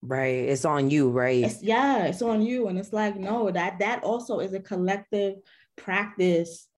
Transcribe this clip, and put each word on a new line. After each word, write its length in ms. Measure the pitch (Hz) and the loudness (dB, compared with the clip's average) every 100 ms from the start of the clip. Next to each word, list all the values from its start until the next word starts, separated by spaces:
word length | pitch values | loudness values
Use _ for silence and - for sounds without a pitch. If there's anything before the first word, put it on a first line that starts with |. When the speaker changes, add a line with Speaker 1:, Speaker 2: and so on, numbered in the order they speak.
Speaker 1:
Right. 460 | 123 131 135 127 123 | -4 -2 0 0 0
It's 160 | 135 | 0
on 240 | 160 147 139 | 0 2 2
you, 200 | 151 135 | 4 4
right? 340 | 123 127 127 | 4 4 4
Speaker 2:
It's, 180 | 113 - | 2 0
yeah, 420 | 202 226 277 262 175 | 0 2 2 2 0
it's 160 | 180 | 0
on 180 | 233 220 | 0 2
you. 260 | 220 254 220 | 2 0 -2
And 100 | 185 | -4
it's 140 | 208 | -4
like, 240 | 214 214 196 | -2 -2 -2
no, 340 | 190 226 208 | -4 -2 0
that, 300 | 180 175 185 | 0 -2 -2
that 220 | 202 247 | -2 -2
also 360 | - 233 240 208 | -2 -4 -4 -6
is 140 | 190 | -4
a 60 | 190 | -6
collective 760 | 190 190 180 202 196 208 202 196 - _ _ - | -6 -2 0 -2 -2 -2 -2 -4 -16 _ _ -18
practice 920 | - 190 208 - 180 170 165 - - | -4 -2 -2 0 2 4 0 -8 -20